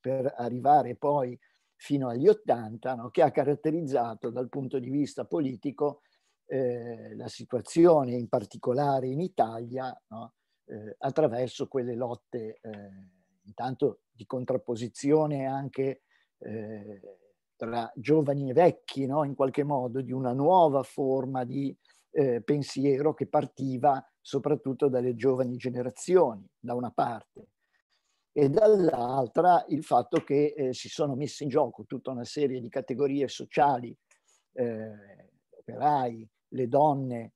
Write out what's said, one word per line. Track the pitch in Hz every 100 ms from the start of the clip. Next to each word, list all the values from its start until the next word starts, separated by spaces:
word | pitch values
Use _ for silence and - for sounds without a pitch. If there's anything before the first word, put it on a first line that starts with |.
Per | 127 135 131 -
arrivare | 120 123 139 147 123 120
poi | 147 147 123 123 _ _ _ _
fino | - 143 127
agli | 117 165
ottanta, | 214 - 120 110 110 131 127
no? | 120
Che | -
ha | 151
caratterizzato | 139 139 147 156 160 156 135 117 110 123
dal | 117 127
punto | 143 131 135
di | 120
vista | 139 139 -
politico, | 123 170 139 123 147 131 147 143 _ _ _ _ _
eh, | 135 123 120 117 113 110
la | 110 117
situazione | - 120 120 - 165 170 156 127 123
in | 117
particolare | 127 104 - - 123 143 135 127
in | 135
Italia, | 175 - 113 113 117 127 131 113 _
no? | 110 113 _ _ _ _
Eh, | 110 107 -
attraverso | 135 - 151 117 127 - 135
quelle | 135 123 117
lotte, | 123 117 _ 123 110 110
eh, | 113 104 101 95 95 _ _ _
intanto | 98 101 123 131 143 - _
di | _
contrapposizione | 113 131 123 127 - 117 117 - 139 156 151 143 135
anche, | 135 135 - 135 131 _ _ _ _
eh, | - 110 107 107 104 98 95 92 98 _ _ _
tra | 117 120 113 -
giovani | 110 156 143 143 135
e |
vecchi, | 127 175 147 - - 135
no? | 143
In | 143
qualche | 135 135 -
modo | 143 143 123 123
di | 127
una | 127 131
nuova | 127 147 185 160 135
forma | 127 - 135 135 127 135
di, | 123 135 139 139 _ _ _
eh, | - 139 120
pensiero | 104 147 135 - 139 135 147
che | - 135
partiva | 151 - - 135 127 143 135 - _
soprattutto | - 139 139 147 135 131 143
dalle | 127 123 120
giovani | 127 127 127 123
generazioni, | 127 123 123 - - 180 151 107 98 _
da | 123
una | 123 120
parte, | - 135 113 - - 107 _ _ _ _ _ _ _ _
e | - 139
dall'altra | 156 214 214 175 131 120 131 120 - 170 170 -
il | 151
fatto | 160 127 123 165
che, | - 139 147 151
eh, | 131
si | 127 113
sono | - 151 131
messe | 143 -
in | 151
gioco | 135 131 -
tutta | 107 131 -
una | 127
serie | 120 - 143 131
di | 113
categorie | 135 127 120 135 139 143
sociali, | - 127 - 143 127 120 123 _ _ _ _ _
eh, | - 120 110 110 107 101 98 98 _ _ -
operai, | - 117 139 147 127 113 113 _ _
le | 127 123
donne | 139 151 139 131 120 113